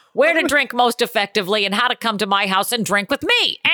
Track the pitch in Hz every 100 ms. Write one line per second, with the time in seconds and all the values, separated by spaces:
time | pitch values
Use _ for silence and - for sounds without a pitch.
0 | _ - 294 330 320 285 269 240 247 -
1 | 233 220 202 214 180 214 202 202 247 240
2 | 226 208 208 196 202 190 202 240 202 202
3 | 202 277 339 480 415 - -